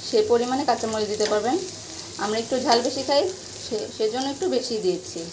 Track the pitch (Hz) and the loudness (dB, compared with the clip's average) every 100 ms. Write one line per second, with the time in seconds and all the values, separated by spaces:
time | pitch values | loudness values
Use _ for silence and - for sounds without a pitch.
0 | - 226 214 233 240 262 294 226 220 220 | 2 2 4 4 2 0 2 0 0 -2
1 | 208 214 208 208 220 339 - - - - | 0 0 2 2 2 0 -2 -10 -12 -12
2 | - - 202 220 233 262 269 240 240 277 | -12 -6 -2 -2 0 0 4 4 4 -2
3 | 262 285 359 - - - - 214 - - | 2 4 2 -2 -10 -10 -4 -4 -4 -2
4 | 220 240 269 277 370 254 - 220 180 170 | -2 0 -2 0 0 0 0 0 0 0
5 | - 170 170 | -4 -8 -8